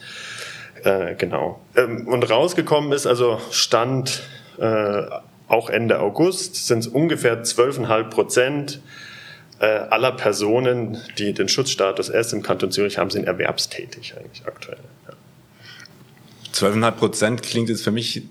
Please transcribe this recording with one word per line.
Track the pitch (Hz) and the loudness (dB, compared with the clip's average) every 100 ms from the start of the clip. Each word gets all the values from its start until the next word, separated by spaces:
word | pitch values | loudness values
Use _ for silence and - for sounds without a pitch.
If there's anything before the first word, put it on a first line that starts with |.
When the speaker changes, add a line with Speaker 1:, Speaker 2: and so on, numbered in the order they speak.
| - - - - - - - - | -18 -16 -14 -12 -14 -14 -18 -4
Speaker 1:
Äh, | - 98 87 - | 0 2 0 -2
genau. | 90 - - - - - | -2 -2 -4 -6 -4 2
Ähm, | 123 117 117 | 2 2 -2
und | 123 120 | 0 4
rausgekommen | 113 165 175 - 151 147 | 4 4 2 2 2 2
ist, | 143 - | 0 2
also | 120 123 110 - | 2 2 0 -2
Stand, | - - 113 120 131 131 - - - - - | -2 2 2 2 0 -2 -6 -10 -18 -18 -2
äh, | 113 110 104 101 78 - - - - | 0 2 2 0 -2 -8 -12 -14 0
auch | 113 - | 2 2
Ende | 110 117 92 | 0 2 2
August, | 95 101 170 185 - - - | 2 2 2 2 -6 -4 0
sind's | 120 117 | 0 0
ungefähr | 135 165 151 123 117 | 0 2 2 2 2
zwölfeinhalb | 117 - 123 139 117 110 113 | -2 2 2 2 2 2 2
Prozent, | - - - 127 147 143 - - - - - - - - - | 0 2 4 2 0 -6 -10 -14 -20 -18 -18 -20 -20 -18 -2
äh, | 107 | 2
aller | 107 - 110 127 | 2 2 2 2
Personen, | 127 110 101 104 117 127 123 110 107 - - | 2 0 2 2 2 2 0 -2 -6 -10 -6
die | 104 | -4
den | 98 98 | -2 0
Schutzstatus | - 135 - 98 95 95 | 0 -2 0 0 0 0
S | 107 113 | 0 0
im | 107 | -2
Kanton | 98 95 - | -2 -2 0
Zürich | 92 101 98 | 0 -2 0
haben, | 92 | -2
sind | 98 92 | 0 -2
erwerbstätig | 90 - - - - - - - - | -2 -2 -2 -4 -6 -12 -14 -16 -16
eigentlich | - - - | -18 -18 -14
aktuell. | - - - - - - | -14 -14 -16 -18 -20 -20
Ja. | - - - _ - - - - - - - - - - | -20 -20 -20 _ -20 -20 -20 -20 -20 -20 -20 -20 -20 -8
Speaker 2:
Zwölfeinhalb | - 98 107 117 - | 0 2 4 2 2
Prozent | 107 - 107 120 | 0 2 0 0
klingt | - 120 113 | -4 -2 -2
jetzt | 107 | -2
für | - | 0
mich | 110 117 - - | -2 -2 -6 -10